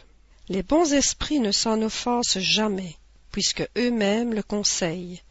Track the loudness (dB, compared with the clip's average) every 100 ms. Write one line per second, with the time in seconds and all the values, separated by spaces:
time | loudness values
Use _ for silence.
0 | -18 -20 _ -20 -6 -6 2 4 4 4
1 | 2 -2 -2 0 2 2 2 2 0 -2
2 | 0 0 0 0 2 2 0 -2 -8 -14
3 | -20 -20 -10 -4 -2 -2 -4 0 0 2
4 | 2 2 0 -4 -2 -2 -2 0 -2 -4
5 | -10 -14 -18